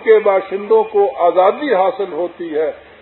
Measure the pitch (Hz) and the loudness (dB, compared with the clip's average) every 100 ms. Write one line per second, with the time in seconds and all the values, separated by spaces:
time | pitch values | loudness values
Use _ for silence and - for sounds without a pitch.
0 | 233 214 208 190 - 196 208 220 214 208 | 2 4 4 0 -2 -6 0 0 2 0
1 | 196 143 175 175 190 233 294 185 190 185 | 0 0 0 2 2 0 -2 0 0 -2
2 | 190 160 175 - 170 147 151 - - - | -8 -6 -8 -8 -8 -6 -6 -8 -16 -6